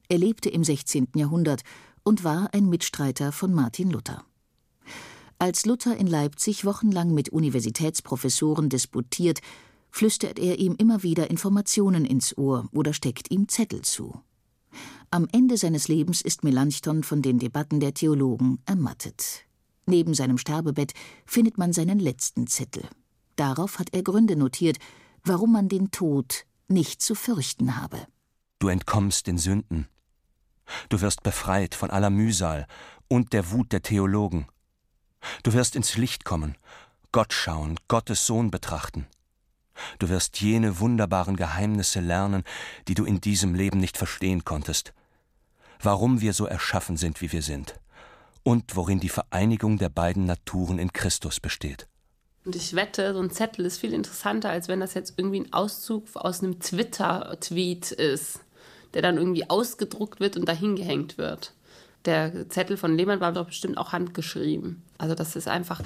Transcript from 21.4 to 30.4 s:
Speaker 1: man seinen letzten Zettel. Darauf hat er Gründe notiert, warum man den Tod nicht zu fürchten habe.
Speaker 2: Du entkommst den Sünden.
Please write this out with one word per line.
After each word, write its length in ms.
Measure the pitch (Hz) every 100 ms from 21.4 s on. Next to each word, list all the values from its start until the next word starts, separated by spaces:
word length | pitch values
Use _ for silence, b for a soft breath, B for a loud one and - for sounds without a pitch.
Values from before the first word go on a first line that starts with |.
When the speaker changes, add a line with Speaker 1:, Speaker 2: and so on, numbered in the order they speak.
| 226 208
Speaker 1:
man 160 | 175
seinen 240 | 170 165 202
letzten 480 | 170 127 - - 120
Zettel. 380 | - 131 - - - _ _ _ -
Darauf 420 | 143 131 190 -
hat 120 | 175
er 120 | 185
Gründe 320 | 185 202 220 170
notiert, 420 | 135 - 165 143 B B B B
warum 280 | - 180 226
man 160 | 220 196
den 220 | 190 196
Tod 560 | - 170 139 123 - - _ -
nicht 340 | 190 160 -
zu 140 | - 214
fürchten 600 | - 214 127 - 127 117
habe. 300 | - - - _ _ _ _ -
Speaker 2:
Du 80 | 98
entkommst 580 | 90 - 107 101 - -
den 140 | 87
Sünden. 480 | 85 98 - 82 71 _ _ _ _ _